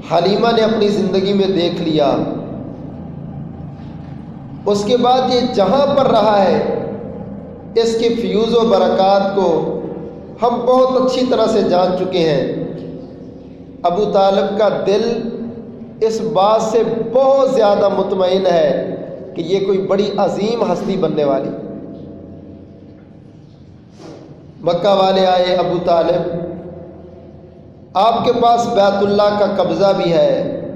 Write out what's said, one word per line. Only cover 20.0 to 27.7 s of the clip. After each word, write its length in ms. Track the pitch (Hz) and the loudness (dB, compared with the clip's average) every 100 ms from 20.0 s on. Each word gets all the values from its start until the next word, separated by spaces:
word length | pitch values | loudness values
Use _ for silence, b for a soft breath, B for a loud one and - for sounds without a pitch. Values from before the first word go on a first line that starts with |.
| 202 - | 0 0
عظیم 540 | 190 - 208 233 202 | -2 0 -2 -2 -2
ہستی 240 | 170 - 185 | -2 -2 -2
بننے 240 | 160 156 | -2 0
والی۔ 260 | 147 135 - - - - - - - - - - - - - - - - - - - - - - - - - - - - - - - - | 0 0 -2 -8 -12 -14 -14 -16 -18 -18 -18 -20 -20 -20 -20 -20 -20 -20 -20 -20 -20 -20 -20 -20 -20 -20 -20 -20 -20 -20 -20 -20 -20 -8
مکہ 260 | 160 175 202 | -4 0 2
والے 380 | 196 190 190 185 | 4 4 4 4
آئے، 300 | 185 180 180 | 4 2 2
"ابو 220 | 165 175 175 | 0 0 2
طالب، 500 | 170 160 175 - - - - - - - - - - - - - - - | 2 2 0 0 -6 -8 -10 -14 -16 -18 -20 -20 -20 -20 -20 -20 -20 -20